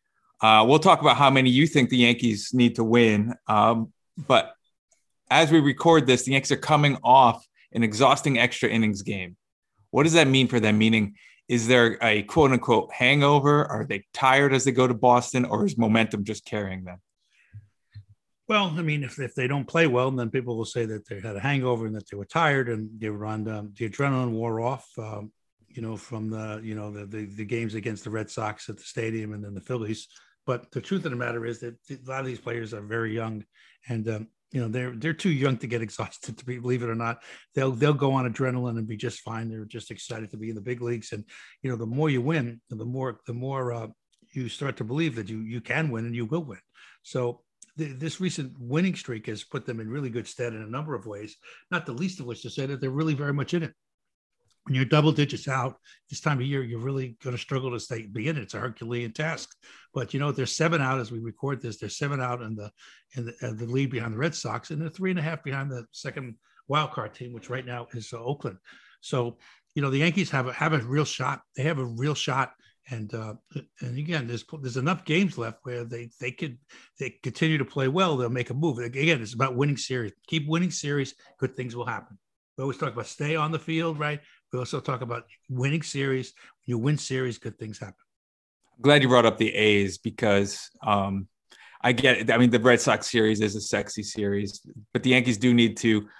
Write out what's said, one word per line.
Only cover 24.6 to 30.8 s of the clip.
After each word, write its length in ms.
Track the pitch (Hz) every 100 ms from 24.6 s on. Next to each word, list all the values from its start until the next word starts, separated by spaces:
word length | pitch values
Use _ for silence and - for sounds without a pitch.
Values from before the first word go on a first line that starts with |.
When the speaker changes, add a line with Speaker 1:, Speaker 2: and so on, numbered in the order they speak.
Speaker 2:
off, 280 | 120 135 - -
um, 320 | 110 104 107 _ _ _ _
you 140 | -
know, 140 | 113 104
from 340 | - 113 110
the, 300 | 110 110 107
you 100 | 110
know, 160 | 107 104
the, 160 | 104 101
the, 200 | 107 104
the 180 | 101
games 320 | 104 117 113 110
against 260 | 107 104
the 80 | 107
Red 180 | 110 107
Sox 400 | - 107 107 -
at 80 | 107
the 60 |
stadium 500 | - - 113 110 107
and 120 | 104
then 100 | 101
the 60 | 98
Phillies. 480 | - 127 107 110 - _ _ _ -
But 260 | 123 -
the 80 | 127